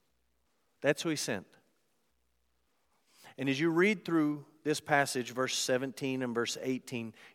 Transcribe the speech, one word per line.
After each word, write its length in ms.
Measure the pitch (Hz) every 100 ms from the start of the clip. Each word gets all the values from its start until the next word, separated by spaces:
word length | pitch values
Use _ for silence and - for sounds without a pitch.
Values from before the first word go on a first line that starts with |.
| _ _ _ _ _ _ _ _
That's 220 | 135 156
who 80 | 175
he 80 | 147
sent. 300 | - 101 - - _ _ _ _ _ _ _ _ _ _ _ _ _ _ _ _ - -
And 120 | 135
as 100 | 135
you 100 | 170
read 360 | 165 202 196 175
through 400 | 165 151 147 - _
this 160 | 147 151
passage, 520 | - 147 139 127 120
verse 260 | 120 127 -
seventeen 640 | - 127 135 - 139 131
and 120 | 123
verse 240 | 117 113 -
eighteen, 520 | 131 127 - 120 113 - -